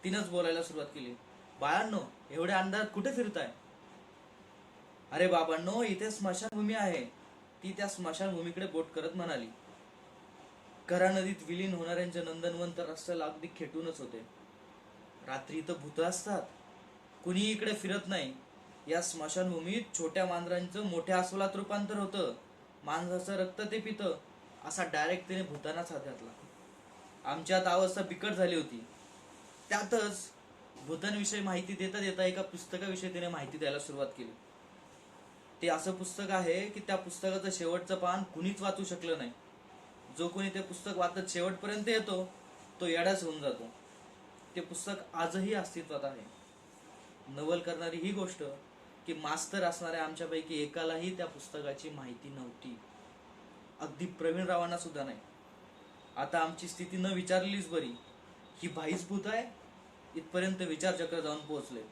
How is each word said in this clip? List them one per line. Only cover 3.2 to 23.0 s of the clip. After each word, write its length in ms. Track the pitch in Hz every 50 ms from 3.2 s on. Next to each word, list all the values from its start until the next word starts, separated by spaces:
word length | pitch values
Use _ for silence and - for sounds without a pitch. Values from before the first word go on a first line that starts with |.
| 240 208 - 170 139 117 - - - - - - - - - - - - - - - - - - - - - - - - - - - - - - - -
"अरे 140 | 139 156 180
बाबांनो, 560 | 185 175 165 165 160 160 160 175 185 202 233
इथे 280 | 240 214 190 185 214 220
स्मशानभूमी 640 | 214 - 196 190 180 185 220 220 214 208 208 208 220
आहे," 300 | 226 202 190 170 - - - - - - - - - - - - -
ती 120 | - 190 190
त्या 120 | - 202 196
स्मशानभूमीकडे 760 | - - 180 160 160 - 190 196 185 165 170 170 170 185 175
बोट 200 | 156 156 160 160
करत 240 | - - 160 160 165 165
म्हणाली. 320 | 185 175 135 151 127 117 113 - - - - - - - - - - - - - - - - - - - - - - - - - - - -
कऱ्हा 320 | 175 180 185 185 196 190
नदीत 140 | 185 190 202 -
विलीन 320 | - - 175 180 196 190 185
होणाऱ्यांचे 480 | 170 165 165 175 175 180 180 170 170
नंदनवन 480 | 165 160 160 165 165 175 170 170 175 170 170
तर 120 | 175 170 156
रस्त्याला 360 | 160 - - - 175 165 156
अगदी 220 | 151 151 156 160 170 -
खेटूनच 440 | - 160 131 - 160 165 165 160 -
होते. 180 | 135 110 - 110 - - - - - - - - - - - - - - - - - - - - -
रात्री 320 | - 131 135 - - 147 160
इथं 160 | 151 160 175 151
भूतं 220 | 143 147 - 160
असतात, 400 | 165 175 - - - 208 202 175 - - - - - - - - - - - - - - - - -
कुणीही 260 | 170 180 190 208 214
इकडे 240 | 220 214 214 214 208
फिरत 260 | - - 185 196 196 185
नाही. 280 | 180 196 175 143 131 131 - - - - - - - - - - 147
या 140 | 160 170
स्मशानभूमीत 960 | 170 - - 165 151 156 160 185 185 185 175 165 160 175 208 233 226 - - -
छोट्या 280 | 165 160 - 190 185
मांजरांचं 560 | 185 175 175 175 175 180 180 180 180 - 202 214
मोठ्या 340 | 196 170 165 165 - 185 180
अस्वलात 320 | 180 180 190 196 196 190 196
रूपांतर 440 | 196 196 - 208 202 202 185 208 202
होतं, 360 | 196 185 202 196 170 131 - - - - - - - - - - -
माणसाचं 520 | 143 151 165